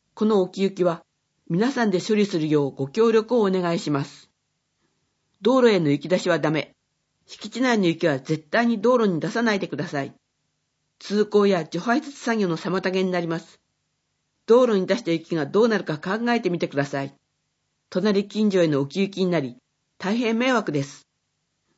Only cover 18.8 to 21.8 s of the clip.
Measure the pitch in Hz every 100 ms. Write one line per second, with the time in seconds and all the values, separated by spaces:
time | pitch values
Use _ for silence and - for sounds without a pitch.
18.8 | 139 185 196 180 185 165 131 - _ _
19.8 | _ - 185 233 226 226 254 240 - 147
20.8 | 139 - _ _ _ _ _ _ _ _